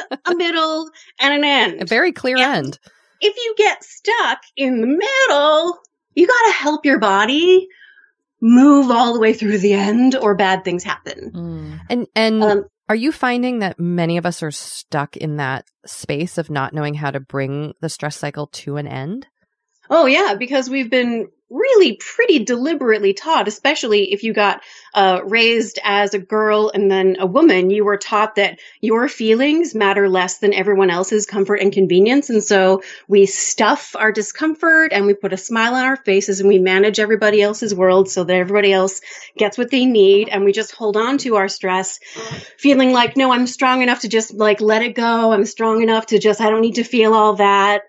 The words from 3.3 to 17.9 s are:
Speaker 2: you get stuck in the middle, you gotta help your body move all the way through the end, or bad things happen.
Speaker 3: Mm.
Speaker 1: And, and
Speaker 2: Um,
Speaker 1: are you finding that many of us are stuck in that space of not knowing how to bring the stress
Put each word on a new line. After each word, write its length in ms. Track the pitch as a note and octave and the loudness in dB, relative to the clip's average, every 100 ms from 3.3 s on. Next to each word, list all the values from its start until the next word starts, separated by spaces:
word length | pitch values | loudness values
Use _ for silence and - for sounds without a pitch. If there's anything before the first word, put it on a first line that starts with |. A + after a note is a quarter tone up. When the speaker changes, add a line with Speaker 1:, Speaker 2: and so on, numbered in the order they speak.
| G#4+ | -2
Speaker 2:
you 200 | A#4 G#4+ | -4 0
get 260 | G#4 - | 0 -2
stuck 560 | - - G4+ A#4 C#4+ C4 - - | -10 -8 -4 -2 -2 -4 -10 -6
in 240 | C4+ A#3+ | -4 -2
the 80 | A#3 | -2
middle, 920 | D#4+ G#4+ C5+ B4+ C#4+ D4+ D#4 E4+ E4+ _ _ _ - | -2 -2 0 2 2 2 2 0 -6 _ _ _ 0
you 120 | F4 | 2
gotta 260 | B4 A4+ | 4 2
help 320 | - C#4 D4+ C#4+ | 0 -2 -2 0
your 140 | C4 | 2
body 680 | G#3 G3 A3+ D4 F4 F#4 F#4 - - _ _ _ _ _ | 2 2 0 2 4 4 2 -8 -20 _ _ _ _ _
move 500 | A3+ B3 C#4+ C#4+ B3+ | 4 6 8 6 4
all 220 | A#3+ A#3 | 2 2
the 60 | A#3 | 2
way 140 | A3 | 0
through 240 | A3 G#3 G#3 | 0 -2 0
the 160 | G3+ | 2
end, 420 | G3+ G3+ A#3 B3+ C4 | 2 0 2 2 2
or 200 | G#3+ G3+ | 0 2
bad 280 | F#3+ F#3 | 0 0
things 200 | F#3 F3+ | -4 -6
happen. 480 | F#3+ - - - - | -6 -10 -12 -16 -14
Speaker 3:
Mm. 460 | F3 E3+ D#3+ D#3 D#3 - | -12 -12 -12 -14 -14 -8
Speaker 1:
And, 180 | A#3+ - A3 | -6 -4 -2
and 280 | A3 A3 | 0 2
Speaker 2:
Um, 220 | G#3+ G3+ - _ - | 2 0 -4 _ -6
Speaker 1:
are 80 | A3 | -4
you 160 | C#4 | -2
finding 480 | - B3+ A#3+ B3+ A#3+ | -2 -4 -2 -4 -4
that 200 | F#3+ - | -6 -4
many 380 | E3+ F3 E3 E3+ | -4 -2 -2 -2
of 80 | F3 | -4
us 180 | - | -6
are 80 | D#3 | -8
stuck 680 | - - - - D3+ D3 - | -10 -14 -18 -8 -8 -6 -8
in 200 | D#3 D3 | -8 -6
that 280 | C3+ C3+ - _ - | -6 -8 -12 _ -20
space 520 | - - C#3+ F3+ - | -14 -8 -6 -6 -8
of 120 | D#3 | -8
not 240 | D3 C3+ | -6 -6
knowing 200 | D3+ D3 | -6 -6
how 180 | D3+ C#3+ | -6 -8
to 80 | C3+ | -8
bring 540 | C3+ C#3 C3+ C#3+ D3+ - | -8 -8 -6 -6 -10 -10
the 80 | |
stress 260 | D#3+ | -12